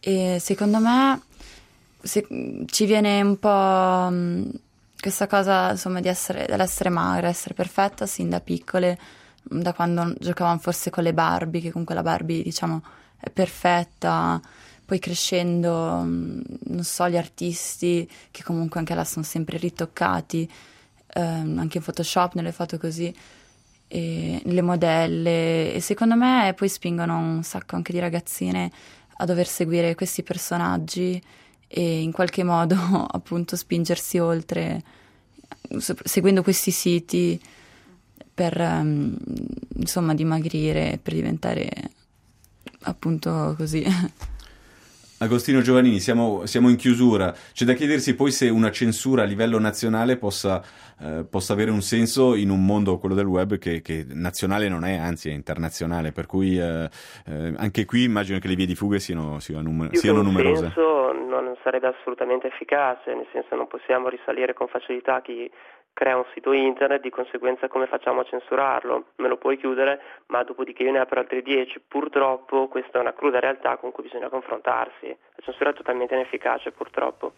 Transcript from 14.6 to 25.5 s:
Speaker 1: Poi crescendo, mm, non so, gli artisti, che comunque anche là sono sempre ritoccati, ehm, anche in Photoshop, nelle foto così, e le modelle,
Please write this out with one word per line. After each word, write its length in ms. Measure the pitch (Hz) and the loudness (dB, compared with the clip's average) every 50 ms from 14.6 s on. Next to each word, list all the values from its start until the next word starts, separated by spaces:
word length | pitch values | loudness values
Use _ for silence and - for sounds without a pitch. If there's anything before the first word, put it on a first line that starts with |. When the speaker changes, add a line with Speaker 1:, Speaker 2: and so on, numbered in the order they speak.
| - - - - _ - | -20 -20 -20 -20 _ -4
Speaker 1:
Poi 80 | 190 | -4
crescendo, 1040 | 180 - 170 175 170 - - 190 180 175 175 175 175 170 170 170 165 165 160 - - - | -4 -2 -4 -4 -4 -2 0 0 0 0 2 0 2 2 0 0 0 -2 -2 -2 -2 -2
mm, 380 | - - - 170 165 - - - - - - - - | -2 -2 -4 -4 -6 -8 -10 -10 -10 -12 -12 -10 -6
non 140 | - 175 175 | -6 -4 -4
so, 240 | - - - 175 | -6 -2 0 0
gli 80 | 180 175 | 2 2
artisti, 960 | 170 170 - _ - 175 175 170 170 - - - - - 175 175 170 170 - - - - _ | 0 -2 -2 _ -6 -6 -6 -4 -6 -8 -10 -6 -2 0 0 2 0 -2 -4 -12 -20 -20 _
che 100 | _ - | _ -16
comunque 380 | - - 175 165 165 160 - 175 | -8 -4 -2 -2 -2 -2 -4 -4
anche 160 | 165 160 170 | -4 -2 -4
là 100 | 165 151 | -4 -4
sono 180 | - - 165 156 | -4 -4 -6 -6
sempre 340 | - - 170 160 - 165 | -6 -4 -6 -4 -4 -6
ritoccati, 920 | 165 170 175 - - 165 160 _ - 170 185 185 170 160 _ - 165 165 165 - - - - - _ _ _ _ _ _ _ - | -4 -4 -6 -4 -4 -8 -8 _ 0 2 2 2 0 -2 _ -4 -4 -4 -4 -8 -20 -20 -20 -20 _ _ _ _ _ _ _ -4
ehm, 460 | - 175 165 165 160 160 156 156 170 | -4 -2 -2 -2 -4 -4 -4 -2 -2
anche 180 | 160 160 - | -4 -4 -4
in 60 | 175 160 | -6 -6
Photoshop, 500 | - 160 - 170 - - 185 180 180 - | -6 -6 -4 -4 0 2 2 2 2 0
nelle 180 | 180 165 170 | -4 -6 -6
foto 280 | 170 - 175 165 - 160 | -4 -6 -6 -6 -6 -6
così, 340 | 165 165 160 165 170 170 180 - - - - - _ _ _ _ _ _ _ _ _ | -6 -6 -4 -4 -6 -6 -6 -10 -20 -20 -20 -20 _ _ _ _ _ _ _ _ _
e 540 | _ - 170 170 165 165 165 160 165 - - - | _ -6 -6 -4 -4 -4 -4 -4 -4 -4 -4 -2
le 180 | - 175 180 180 | 0 2 2 2
modelle, 1120 | 175 175 170 170 165 160 165 165 165 170 165 165 170 170 165 165 165 | 2 2 2 2 4 4 4 2 2 0 0 2 2 2 2 2 2